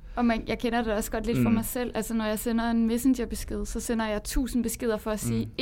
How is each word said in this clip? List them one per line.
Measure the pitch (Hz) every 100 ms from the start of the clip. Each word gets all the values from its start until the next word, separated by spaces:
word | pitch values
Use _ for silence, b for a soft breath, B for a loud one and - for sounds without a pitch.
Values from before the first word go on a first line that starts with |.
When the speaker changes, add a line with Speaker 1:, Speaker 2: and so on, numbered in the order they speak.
| b -
Speaker 1:
Og |
man, | 233 226 -
jeg | 220
kender | 240 233
det | 226
også | 208 214
godt | - 220
lidt | 240
fra | 226
Speaker 2:
Mm. |
Speaker 1:
mig | 220
selv. | 208 247 233
Altså, | 226 214
når | 226
jeg | 214 214
sender | 240 233 233
en | 233 226
Messenger-besked, | 240 262 247 214 208 - 208
så | 208 233
sender | 220 226 220
jeg | 208
tusind | - 285 240 240
beskeder | 226 233 240 214
for | 220
at | 208
sige | 226 226 -
Speaker 2:
Mm. | -